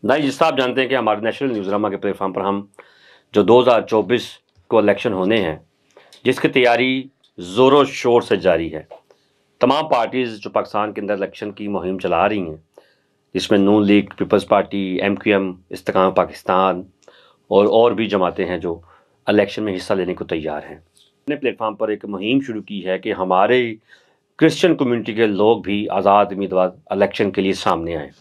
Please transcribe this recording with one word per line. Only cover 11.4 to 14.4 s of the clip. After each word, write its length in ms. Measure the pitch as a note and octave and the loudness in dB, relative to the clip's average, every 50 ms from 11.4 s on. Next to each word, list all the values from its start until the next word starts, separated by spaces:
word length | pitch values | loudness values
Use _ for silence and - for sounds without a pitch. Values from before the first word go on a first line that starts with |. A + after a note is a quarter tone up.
| A2+ G#2 | -12 -12
की 180 | G2+ - G#2+ G2+ | -10 -10 -10 -6
मुहिम 300 | G2+ F#2 E2+ F2+ F#2 F#2 | -6 -6 -4 -6 -6 -4
चला 280 | - F2+ F2 E2 F#2 | -4 -2 0 2 2
रही 120 | G#2 G#2+ G2+ | 2 0 -2
हैं, 300 | F2+ E2 D#2 D#2 _ _ _ - _ _ _ _ _ _ _ _ _ _ _ | -6 -8 -10 -14 _ _ _ -20 _ _ _ _ _ _ _ _ _ _ _
जिसमें 240 | F#2+ F#2 - A2 G2+ | -6 -2 2 2 4
नून 260 | G2 G2 G#2 G#2+ G#2 | 4 4 4 4 4
लीग, 280 | G2 G2+ G#2 G2+ - | 4 4 2 2 0
पीपल्स 320 | - - G2+ - - G2+ | -6 -8 -2 0 0 0